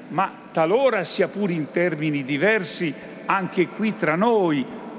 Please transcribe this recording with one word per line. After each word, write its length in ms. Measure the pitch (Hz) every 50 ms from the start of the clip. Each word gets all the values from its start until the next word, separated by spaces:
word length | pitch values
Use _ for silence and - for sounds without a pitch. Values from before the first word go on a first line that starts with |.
| -
ma 240 | - - 185 190 - - - - -
talora, 520 | - 170 160 165 202 262 277 254 220 196 165
sia 240 | - - - 180
pur 240 | - - 196 208 180
in 200 | 175 160 143 -
termini 520 | - 175 175 180 156 147 156 156 147 143 135
diversi, 720 | 127 147 139 170 208 220 208 175 143 - - 175 147 135 - - - - - -
anche 420 | - 180 196 185 - - 185 165
qui 280 | - - - 214 220 -
tra 200 | - 170 151 156
noi, 500 | 175 214 240 226 208 185 165 151 139 123 - - - - - -